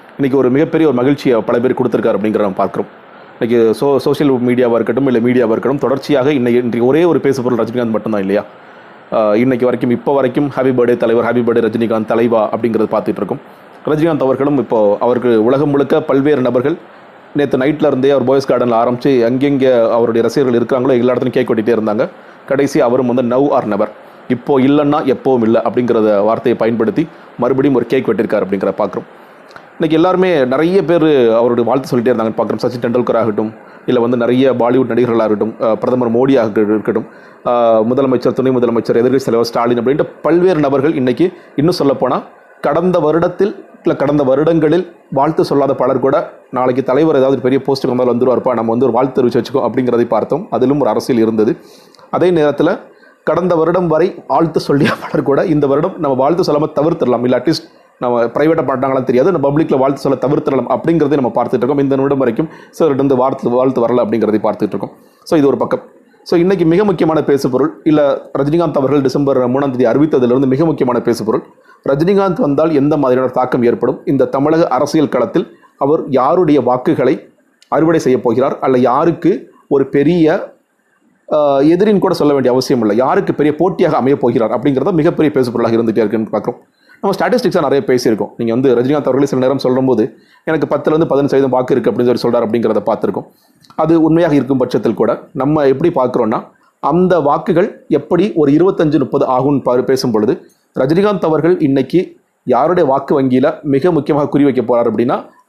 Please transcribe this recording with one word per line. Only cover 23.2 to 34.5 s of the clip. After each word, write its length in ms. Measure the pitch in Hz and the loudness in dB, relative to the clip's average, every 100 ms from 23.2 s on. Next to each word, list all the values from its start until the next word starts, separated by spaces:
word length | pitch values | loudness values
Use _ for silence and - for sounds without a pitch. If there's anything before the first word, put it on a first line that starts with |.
| 120 123 | 0 0
"now 40 | |
or 220 | 143 131 | 0 0
never", 240 | 120 101 107 - - - - | -2 -4 -4 -6 -20 -20 -8
இப்போ 320 | 123 - 139 | -6 0 2
இல்லைன்னா 540 | 131 143 143 147 147 | 2 2 2 0 0
எப்பவும் 280 | 123 - 127 | -2 0 2
இல்லை 200 | 110 113 | 2 2
அப்படிங்கிறத 640 | 110 113 123 117 107 104 | 0 -2 0 0 2 2
வார்த்தையை 320 | 104 113 123 117 | 0 0 0 0
பயன்படுத்தி 520 | 113 113 110 98 - - - - | 0 0 -2 -2 -6 -8 -20 -4
மறுபடியும் 380 | 120 135 139 127 | -2 0 2 0
ஒரு 100 | 120 | 0
கேக் 220 | 135 117 | -2 -2
வெட்டிருக்காரு 360 | 104 104 107 | -2 -2 -2
அப்படிங்கிறத 300 | 95 98 101 95 | -2 -2 -4 -2
பார்க்குறோம். 300 | 104 - - - - - - - - | -4 -6 -12 -20 -20 -20 -20 -20 -20
இன்னைக்கு 260 | - 160 160 | -6 -2 2
எல்லாருமே 480 | 180 180 185 165 127 | 2 2 2 2 0
நிறைய 380 | 139 165 190 156 | 0 2 0 2
பேர் 460 | 170 156 143 117 | 2 4 4 4
அவருடைய 380 | 113 120 120 113 | 2 2 0 0
வாழ்த்து 280 | 135 135 127 | -2 0 -2
சொல்லிட்டே 180 | 117 110 | 0 0
இருந்தாங்கன்னு 220 | 113 104 | -2 -2
பார்க்குறோம். 220 | 107 110 | -4 -2
சச்சின் 200 | 127 120 | -4 -4
டெண்டுல்கர் 360 | 120 120 123 117 | -4 -2 0 0
ஆகட்டும், 360 | 113 107 110 - - - - | 0 -2 -6 -8 -20 -14 -2
இல்ல 140 | 123 | 0
வந்து 180 | 117 123 | 0 0
நிறைய 360 | 117 127 135 | 0 2 2